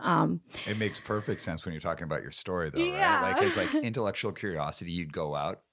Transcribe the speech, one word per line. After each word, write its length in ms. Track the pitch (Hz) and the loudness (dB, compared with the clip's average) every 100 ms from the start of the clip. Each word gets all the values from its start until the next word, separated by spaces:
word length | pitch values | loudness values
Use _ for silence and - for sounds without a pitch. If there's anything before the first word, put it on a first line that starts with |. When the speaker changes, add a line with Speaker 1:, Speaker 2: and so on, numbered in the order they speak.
Speaker 1:
Um, 380 | - 165 160 175 - - - | 2 4 4 0 -4 -10 -4
Speaker 2:
It 100 | 107 | 0
makes 200 | 104 - | 0 -2
perfect 420 | - 104 104 95 | -2 -2 0 -2
sense 240 | - 80 | -2 -4
when 80 | 92 | -4
you're 80 | 78 | -4
talking 240 | 85 80 | -2 -2
about 180 | 82 78 | -2 -4
your 100 | 69 | -4
story, 380 | - - 90 80 | -6 -2 0 0
though, 140 | 151 | 0
Speaker 1:
Yeah. 380 | 349 370 370 302 | 0 2 4 4
Speaker 2:
right? 120 | 254 262 | 2 4
Like, 60 | 392 | 4
it's 100 | 330 | 4
like 160 | - | 2
Speaker 1:
<laughs> 100 | 294 | 2
Speaker 2:
intellectual 480 | 240 131 104 - 110 | 0 0 0 0 -2
curiosity. 580 | 87 104 80 73 - 87 | -2 -2 0 -2 -2 -4
You'd 220 | 87 80 | -4 -2
go 220 | 87 76 | -2 -2
out 280 | 73 78 - _ | 0 -2 -4 _